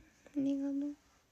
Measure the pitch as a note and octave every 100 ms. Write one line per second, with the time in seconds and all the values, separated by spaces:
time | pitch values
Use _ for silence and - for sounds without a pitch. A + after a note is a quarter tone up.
0 | - - - D4 C#4 C#4 C#4 C#4 C#4+ D4
1 | _ - _